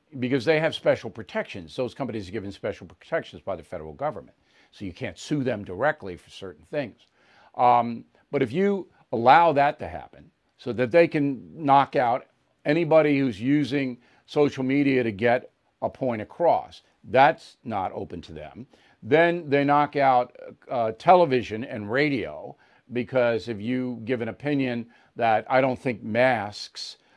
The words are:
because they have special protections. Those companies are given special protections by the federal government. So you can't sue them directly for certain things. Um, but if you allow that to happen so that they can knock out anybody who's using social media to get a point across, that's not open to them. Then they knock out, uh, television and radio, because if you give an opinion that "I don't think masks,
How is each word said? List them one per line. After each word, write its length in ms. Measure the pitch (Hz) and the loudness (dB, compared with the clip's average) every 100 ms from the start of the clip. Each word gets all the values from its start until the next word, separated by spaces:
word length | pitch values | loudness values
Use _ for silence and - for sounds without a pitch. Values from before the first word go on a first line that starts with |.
| _ 139 | _ -6
because 260 | 123 135 | -2 -2
they 140 | 117 156 | 2 2
have 160 | 160 | 0
special 360 | - 156 127 113 | -2 0 0 -4
protections. 640 | 113 104 220 208 101 80 - | -14 -10 -8 -8 -12 -12 -6
Those 180 | 123 | -6
companies 340 | - 127 110 90 | -6 -8 -8 -8
are 40 | |
given 180 | 107 98 | -10 -10
special 360 | 95 110 95 90 | -10 -8 -8 -12
protections 560 | - - 160 120 90 | -20 -8 -6 -6 -14
by 120 | - | -10
the 80 | 90 | -10
federal 300 | - 85 78 | -10 -12 -12
government. 440 | 76 147 101 82 _ _ _ _ | -8 -8 -8 -16 _ _ _ _
So 140 | - 101 | -14 -14
you 60 | |
can't 260 | 85 113 - | -10 -12 -10
sue 260 | - 151 | -6 -4
them 200 | 127 107 | -2 -4
directly 520 | 98 90 139 151 98 87 | -8 -4 -2 -2 -8 -14
for 140 | - | -16
certain 340 | - 95 - | -16 -16 -16
things. 420 | - 151 120 - _ _ _ _ _ | -10 -8 -8 -12 _ _ _ _ _
Um, 520 | - 123 120 117 117 - _ - | 0 4 4 2 -6 -14 _ -6
but 100 | 143 | -2
if 80 | 123 | -2
you 380 | 147 202 196 - _ - | 0 0 0 -6 _ -8
allow 400 | 110 120 156 170 | 2 6 8 8
that 260 | 139 143 - | 4 2 0
to 80 | 85 | -10
happen 440 | 82 58 69 76 _ _ _ | -12 -16 -20 -20 _ _ _
so 160 | 123 | -6
that 180 | 110 123 | -2 4
they 160 | 170 170 | 6 4
can 580 | 160 143 127 87 80 | 2 -2 -4 -12 -6
knock 300 | 147 139 131 | 4 4 4
out 320 | - 120 131 - _ _ _ | 0 0 -2 -6 _ _ _
anybody 540 | 151 156 165 160 151 139 | -2 0 4 4 6 2
who's 220 | 135 98 | 0 -2
using 580 | 123 147 131 143 135 120 _ _ | 0 0 0 -2 -4 -8 _ _
social 400 | - 151 143 - | -6 0 0 0
media 400 | 131 139 139 131 | -2 2 2 2
to 80 | 117 | 0
get 400 | 98 120 123 - _ _ - | 0 2 2 -2 _ _ -8
a 80 | 113 | -8
point 320 | - 131 113 | -4 -4 -4
across, 600 | 104 - 170 110 - - _ _ | -8 0 2 2 -2 -18 _ _
that's 540 | 107 123 147 - - _ | 0 4 6 4 -8 _
not 300 | 127 104 95 | -8 -6 -6
open 280 | 117 95 87 | -8 -10 -12
to 100 | - | -14
them. 340 | 78 76 67 127 _ _ _ | -16 -16 -18 -20 _ _ _
Then 460 | 110 147 170 175 147 | 0 2 2 0 -2
they 140 | 139 | 0
knock 320 | 143 147 143 | 2 2 0
out, 400 | 143 135 127 123 - - - - | 0 2 2 0 -8 -20 -18 -8
uh, 240 | 127 113 110 | -4 -4 0
television 640 | 165 180 165 127 98 110 | 6 6 6 2 -2 -8
and 260 | 139 120 104 | -8 -10 -4
radio, 640 | 123 151 131 78 76 113 - _ _ - | -2 0 -2 -6 -10 -16 -18 _ _ -10
because 540 | 120 117 127 120 113 104 | -8 -2 0 2 0 -4
if 140 | 107 | -8
you 400 | 110 127 127 117 | -4 -4 -4 -8
give 180 | 110 123 | -6 -4
an 60 | 113 | -4
opinion 580 | - 143 143 131 120 113 _ _ | -6 -4 -2 -2 -4 -8 _ _
that 320 | - 113 107 110 | -2 2 2 2
"I 120 | 131 | 2
don't 180 | 135 123 | 2 0
think 240 | 135 107 | -4 -6
masks, 920 | 113 113 131 117 101 104 - - - - _ | -4 2 2 2 -4 -10 -16 -16 -18 -18 _